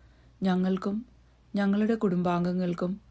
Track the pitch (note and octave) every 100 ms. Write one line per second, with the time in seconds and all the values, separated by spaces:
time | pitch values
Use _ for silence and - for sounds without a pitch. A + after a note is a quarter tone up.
0 | - - - - F#3 F#3 F#3 F#3+ G3+ G#3
1 | - - - _ _ G3+ G3 G3+ G#3+ A3+
2 | G#3 F3+ F3+ F3 F3 F3+ F3+ F3 F3+ G3
3 | -